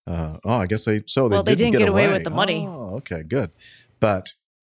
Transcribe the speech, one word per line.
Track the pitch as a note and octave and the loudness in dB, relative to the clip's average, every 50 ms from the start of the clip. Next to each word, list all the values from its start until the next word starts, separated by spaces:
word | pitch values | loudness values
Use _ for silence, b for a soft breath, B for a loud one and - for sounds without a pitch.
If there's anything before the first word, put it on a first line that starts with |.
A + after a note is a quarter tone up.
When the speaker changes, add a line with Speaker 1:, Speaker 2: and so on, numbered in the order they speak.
| _ | _
Speaker 1:
Uh, | - E2+ E2+ E2 D#2 D#2 - - | -8 -6 -6 -6 -6 -8 -8 -4
oh, | F#2+ A#2 B2 | -2 0 0
I | F#2+ | 0
guess | F#2 G#2+ G#2+ - | 0 -2 -2 0
they, | - G#2+ G#2+ G#2 | 0 0 -2 -2
so | - - C3+ C3+ A#2+ | -2 0 0 2 4
they | G2+ | 2
Speaker 2:
Well, | - G3 | 2 4
they | - A3 | 2 2
Speaker 1:
didn't | F3+ A3+ A#3+ G#3+ | 4 4 4 4
Speaker 2:
didn't | |
Speaker 1:
get | - G#2+ | 4 4
Speaker 2:
get | - | 4
away | G2 G2 - | 4 4 4
Speaker 1:
away. | - F#3+ | 4 2
Speaker 2:
with | F#3+ - | 0 -2
the | - | -2
money. | - - G3 G3 E3+ D#3+ D#3 F#3+ | -2 0 0 0 0 -2 -4 -6
Speaker 1:
Oh, | F3 D3 A#2+ F#2+ F#2 B2 | -8 -10 -10 -8 -8 -10
okay, | - - F2+ E2 D#2+ D#2 | -8 -8 -8 -8 -6 -4
good. | G#2+ C#3 A#2 E2+ - B B B B B B B _ _ | -2 -2 -2 -4 -6 B B B B B B B _ _
But | - A2 G2+ F#2 F#2 - - _ _ _ _ _ | 0 2 2 0 -2 -8 -16 _ _ _ _ _